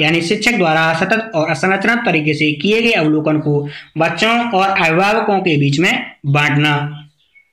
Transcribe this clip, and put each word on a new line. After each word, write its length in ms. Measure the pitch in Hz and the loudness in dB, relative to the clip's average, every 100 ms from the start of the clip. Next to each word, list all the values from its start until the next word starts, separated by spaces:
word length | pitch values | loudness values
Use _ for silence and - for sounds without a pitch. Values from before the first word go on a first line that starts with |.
यानी 200 | 151 165 | 0 0
शिक्षक 300 | 170 208 240 | 0 0 0
द्वारा 420 | 214 170 156 160 | 2 2 2 2
सतत 380 | 160 185 220 220 160 | 0 0 -2 -2 -4
और 140 | 151 | -2
असंरचनात्मक 560 | 151 185 196 196 233 190 | -2 0 0 0 0 0
तरीके 280 | 160 151 | 0 0
से 180 | 151 151 | 0 -2
किए 300 | 147 180 220 | 0 0 2
गए 100 | 233 | 2
अवलोकन 480 | 208 156 151 156 151 | 2 2 0 0 0
को 300 | 151 147 143 - - 156 | 0 -2 -2 -12 -12 -2
बच्चों 540 | 170 170 220 233 240 | -2 0 0 0 0
और 180 | 190 196 | 0 0
अभिभावकों 680 | 190 165 165 196 220 214 196 | 0 0 2 2 0 0 0
के 180 | 185 147 | 0 0
बीच 220 | 139 143 | 0 2
में 360 | 185 247 - - 147 | 0 -2 -6 -10 -2
बांटना। 760 | 143 147 147 151 147 147 - - _ _ - _ | 0 2 2 2 0 -4 -10 -20 _ _ -20 _